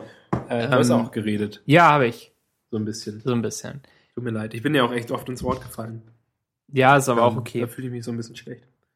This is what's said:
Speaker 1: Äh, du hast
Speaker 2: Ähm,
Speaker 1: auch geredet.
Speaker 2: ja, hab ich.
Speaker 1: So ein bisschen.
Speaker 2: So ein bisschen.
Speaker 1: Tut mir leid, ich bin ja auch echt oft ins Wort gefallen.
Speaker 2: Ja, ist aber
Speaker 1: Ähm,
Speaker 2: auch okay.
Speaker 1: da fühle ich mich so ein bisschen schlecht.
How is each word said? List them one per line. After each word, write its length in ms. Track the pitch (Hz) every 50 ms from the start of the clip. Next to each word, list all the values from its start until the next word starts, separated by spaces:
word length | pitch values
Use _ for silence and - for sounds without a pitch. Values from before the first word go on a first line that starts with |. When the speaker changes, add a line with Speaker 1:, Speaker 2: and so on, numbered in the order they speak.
| - - - - _ - - - - -
Speaker 1:
Äh, 180 | 123 120 117
du 60 | 135 131
hast 160 | 123 123 120
Speaker 2:
Ähm, 60 | 123
Speaker 1:
auch 160 | 120 117 -
geredet. 500 | - 117 104 107 104 104 104 104 - - -
Speaker 2:
ja, 240 | 135 143 175 170 156 147
hab 80 | 143
ich. 320 | 127 113 - - - _ _ _ _ _ _ _ _ -
Speaker 1:
So 60 | 117
ein 80 | 107 107
bisschen. 360 | 104 107 - - 110 104 110
Speaker 2:
So 120 | - 135 123
ein 100 | 117 110
bisschen. 380 | 107 - - - 120 139 139 - _ _ _ _ _ -
Speaker 1:
Tut 80 | 123 120
mir 80 | 120
leid, 240 | 113 107 107 110 -
ich 80 | 117 113
bin 100 | 147 151
ja 80 | 139 123
auch 80 | 120 123
echt 180 | 120 117 -
oft 180 | 131 120 - 131
ins 140 | 127 - -
Wort 180 | 127 131 127
gefallen. 400 | - - - - 110 113 113 113 - - _ _ _ _ _ _ _ _ _ _ _ -
Speaker 2:
Ja, 260 | 143 131 131 131 143
ist 100 | 139 135
aber 140 | 135 120 117
Speaker 1:
Ähm, 60 | 117
Speaker 2:
auch 100 | 120 113
okay. 240 | 135 113 - - 120
Speaker 1:
da 60 | 120
fühle 180 | 117 - - 131 123
ich 40 | 123
mich 100 | 120 113
so 60 | 120
ein 80 | 120
bisschen 180 | 113 113 - 113
schlecht. 280 | - - - 123 - _ _ _ _ _ _ _